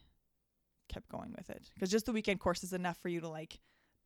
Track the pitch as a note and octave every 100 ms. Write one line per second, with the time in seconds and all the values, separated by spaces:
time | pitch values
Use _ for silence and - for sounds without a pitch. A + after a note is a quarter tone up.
0 | - _ _ _ _ _ _ _ - -
1 | - - - - - - - - F#3+ G#3+
2 | G#3+ A3 G#3 F#3+ - F3 F3+ F#3 F3+ E3+
3 | F#3 E3+ E3 D#3 E3 - - _ _ _